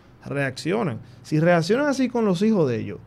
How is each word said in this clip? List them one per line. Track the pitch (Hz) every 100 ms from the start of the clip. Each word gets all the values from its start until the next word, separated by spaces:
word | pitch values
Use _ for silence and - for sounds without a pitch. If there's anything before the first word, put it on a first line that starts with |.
| - - -
reaccionan. | 139 135 131 156 208 175 107 - -
Si | - 156
reaccionan | 165 175 165 240 294
así | 269 254
con | 240 214
los | 170
hijos | 214 208 139
de | 110
ellos, | 104 -